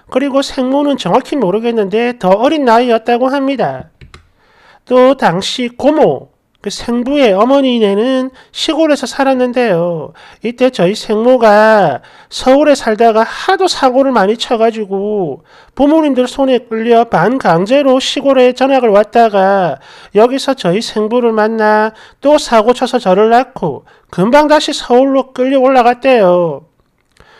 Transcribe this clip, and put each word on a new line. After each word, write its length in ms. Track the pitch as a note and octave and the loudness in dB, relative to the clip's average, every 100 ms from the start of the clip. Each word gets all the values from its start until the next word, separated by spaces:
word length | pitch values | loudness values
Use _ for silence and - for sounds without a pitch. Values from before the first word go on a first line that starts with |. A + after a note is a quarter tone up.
| _ | _
그리고 320 | C4 C#4 C4+ | -4 -2 -2
생모는 560 | C4+ - B3+ C#4 C#4+ C#4 | -4 -4 -2 -2 -2 -2
정확히 380 | E3+ G#3 - D4 | -2 -2 -2 -4
모르겠는데 800 | F#3+ G#3 A#3 A#3 G3 G#3+ A#3+ A#3+ | -2 -2 -2 -2 -2 -2 -4 -2
더 120 | F#3 | 0
어린 360 | G3 C4 D#4 C4 | 2 0 0 2
나이였다고 600 | A3+ B3 A3+ A3+ A#3+ C4 | 2 2 0 0 -2 0
합니다. 640 | C#4 C4+ C4+ D#3+ C3 - _ - - _ _ _ _ _ _ _ | -2 -2 -2 -4 -6 -14 _ -20 -20 _ _ _ _ _ _ _
또 300 | B3+ B3+ C4+ | 2 4 2
당시 520 | G#3+ D#3+ - - A#3+ | 0 -2 -6 -6 -8
고모, 600 | A#3+ C4 D#4 G#3+ B2+ C3 _ _ _ G#3 | -2 0 2 2 0 -8 _ _ _ -14
그 60 | |
생부의 600 | - - A#3+ A#3+ D4 B3 | -10 -6 -4 -2 0 2
어머니네는 1000 | F#3+ A#3+ C#4 C4 A#3+ G#3 G3 B3 C4 C4 - _ | 2 2 2 2 0 0 0 -2 -2 -4 -10 _
시골에서 540 | - - D4+ D#4+ C#4+ A#3+ | -8 -6 -2 0 0 -4
살았는데요. 1080 | - C4+ C4 B3 B3 A#3+ E3+ F3 E3 C#3+ - - - | -4 -2 0 -2 -2 -2 0 -2 -6 -10 -18 -20 -10
이때 300 | A3+ A#3+ B3+ | -10 -2 -2
저희 240 | B3+ F3 - | 0 -2 -2
생모가 1080 | - G#3+ A#3 B3+ A3+ G#3 A3 G#3+ F3 B2+ - - _ | -4 -2 2 4 4 4 4 4 2 -2 -10 -20 _
서울에 420 | - B3+ C4+ D4+ | -4 2 2 4
살다가 480 | C4+ A#3 G#3+ A#3 G#3+ | 0 -2 0 2 2
하도 460 | A3+ - - F#4+ F#4 | -2 -4 -4 0 -2
사고를 440 | - C4+ B3+ C#4 | 0 0 0 0
많이 240 | B3 G3 A#3 | 2 0 -2
쳐가지고 1080 | - A#3 A3+ A3 G3+ G3 G#3 G#3+ E3 B2+ _ - _ - | -4 0 0 -2 -6 -6 -4 -4 -6 -8 _ -20 _ -2
부모님들 520 | C#4 D#4+ D4+ B3 B3 | 2 2 0 0 -2
손에 300 | - C4+ B3 | -2 0 0
끌려 460 | - A3 A3+ A#3 | -2 -6 0 2
반강제로 960 | A#3 F3+ F#3 C4 G#3 E3+ G3 C#4 C#4 B3+ | 2 0 0 0 0 0 2 0 2 0
시골에 540 | - D4 C#4 C4 B3+ | -2 -4 -2 2 2
전학을 360 | B3+ C4 C4+ A#3+ | 2 0 2 2
왔다가 880 | G3+ G#3+ A#3 A3+ G3+ F#3+ G3 E3+ C3 - - - G3+ | 2 2 2 2 2 0 0 -2 -6 -12 -20 -4 0
여기서 400 | A#3+ C4+ C#4 C4 | 2 0 -4 -4
저희 260 | F3 F#3+ | -2 -4
생부를 520 | A#3 - G#3+ B3 A#3+ | -4 -6 -2 0 0
만나 600 | A3 G#3+ A3+ G#3+ G#3+ A3 A3 - _ | 0 -2 0 0 0 -2 -6 -20 _
또 200 | C#4 D4+ | 0 0
사고 340 | - A3+ G#3 | 2 0 2
쳐서 240 | A#3+ B3 B3 | 0 -2 -2
저를 320 | F#3+ F#3 A3 | 0 2 4
낳고 560 | A#3 C4 - E3+ A#2+ - _ _ | 2 0 -6 -8 -8 -14 _ _
금방 380 | - G3 D4 D4+ | -4 2 2 4
다시 260 | D4+ D4+ | 2 0
서울로 600 | C#4 - B3 C4+ C4+ C4 | -8 0 2 2 0 -4
끌려 260 | - B3+ C4+ | -4 0 2
올라갔대요. 1080 | B3+ C4 A#3 B3 C4+ B3 F#3 F3 E3+ C#3 - _ _ _ _ _ - _ | 2 2 2 0 2 2 4 2 0 -6 -14 _ _ _ _ _ -20 _